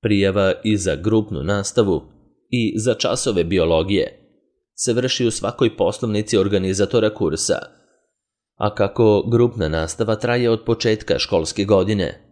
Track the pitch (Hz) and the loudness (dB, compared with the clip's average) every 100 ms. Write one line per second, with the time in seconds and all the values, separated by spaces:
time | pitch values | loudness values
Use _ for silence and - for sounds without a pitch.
0 | 113 104 98 95 98 - 110 104 92 73 | 2 2 2 2 0 0 -2 0 0 -2
1 | 92 110 107 78 76 101 98 - 104 80 | 0 0 0 -6 -4 -4 -2 0 2 0
2 | - _ _ _ _ 127 110 107 113 110 | -4 _ _ _ _ -2 0 -2 -2 -2
3 | - 110 - 98 85 92 82 82 87 98 | -2 -2 -2 0 0 2 2 2 2 0
4 | - - _ _ _ _ _ - - 117 | -2 -8 _ _ _ _ _ -8 -2 0
5 | 127 - 120 - 98 - 123 - 92 - | 0 0 0 0 -6 0 0 2 -2 0
6 | 117 104 107 107 95 101 92 95 101 120 | -2 -2 0 2 2 0 0 0 0 2
7 | 107 - 82 78 - - - _ _ _ | 0 0 -2 -2 -2 -4 -6 _ _ _
8 | _ _ _ _ _ _ 107 - 98 - | _ _ _ _ _ _ -4 0 -2 2
9 | 110 104 120 117 120 110 80 80 80 - | 4 4 2 2 2 0 -2 -2 -4 -4
10 | 110 107 120 120 120 113 - 113 117 107 | -2 -2 0 0 2 0 0 0 0 -2
11 | - - - 92 78 - 101 101 92 104 | -2 -4 0 0 -2 -4 2 2 2 0
12 | 80 50 _ | -2 -6 _